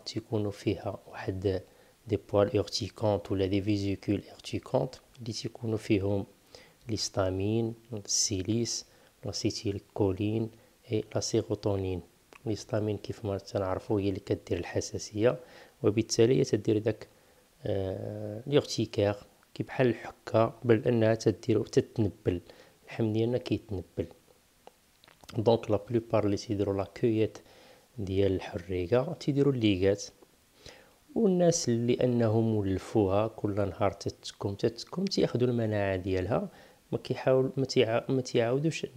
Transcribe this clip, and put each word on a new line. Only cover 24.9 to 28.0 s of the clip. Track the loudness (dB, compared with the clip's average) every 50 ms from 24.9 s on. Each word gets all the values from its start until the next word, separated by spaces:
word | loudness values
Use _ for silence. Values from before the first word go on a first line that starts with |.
| _ _ _ -20 -20 _ -18 -8 -6 0
دونك، | 2 2 2 2 2 0
لا | -2
بلوبار | -2 -2 -2 -2 -2 0 0 0 2 2
اللي | 0 -2
تيديروا | -2 -4 -4 -4 -2 -2 0 -2
لا | -2 -4
كوييت | -6 -4 -2 0 0 2 2 0 -2 -2 -8 -20 -20 -20 -20 -20 -20 -20 -20 _ _ _
ديال | -8